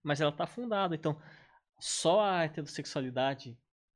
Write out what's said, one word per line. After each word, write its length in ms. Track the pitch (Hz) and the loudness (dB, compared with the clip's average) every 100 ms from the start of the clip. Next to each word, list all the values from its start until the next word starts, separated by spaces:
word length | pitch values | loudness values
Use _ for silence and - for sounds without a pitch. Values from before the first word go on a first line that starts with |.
mas 180 | 147 143 | -2 2
ela 120 | 151 | 2
tá 120 | 147 | 0
afundada. 500 | 170 - 240 202 190 156 | -4 -6 -2 0 0 0
Então, 200 | 156 151 - - - - _ _ | -2 -4 -6 -20 -20 -20 _ _
só 400 | - - 165 190 | -6 0 4 4
a 200 | 208 180 | 4 2
heterossexualidade 1120 | 160 156 147 - 147 147 131 127 135 135 127 117 _ _ _ | 0 -2 -8 -8 -6 -4 -2 0 0 0 -8 -16 _ _ _